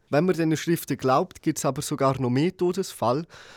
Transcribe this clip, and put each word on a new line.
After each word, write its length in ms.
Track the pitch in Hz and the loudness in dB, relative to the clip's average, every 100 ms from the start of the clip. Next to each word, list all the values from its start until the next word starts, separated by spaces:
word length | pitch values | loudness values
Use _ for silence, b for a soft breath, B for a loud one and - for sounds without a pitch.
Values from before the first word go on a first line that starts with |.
| - | -4
Wenn 160 | 139 | 0
man 100 | 185 | 2
diesen 220 | 165 165 156 | 2 2 0
Schriften 400 | - 170 - 139 | 0 -2 -2 -2
glaubt, 460 | 131 127 190 - | 2 2 2 -4
gibt's 220 | - 151 | -4 -2
aber 180 | 151 131 | -2 -2
sogar 380 | - 147 139 131 | -4 0 0 2
noch 100 | 123 | 0
mehr 260 | 127 165 185 | 2 0 0
Todesfälle. 680 | 180 185 185 - 110 127 170 B B | -2 -2 -6 -2 0 0 -4 B B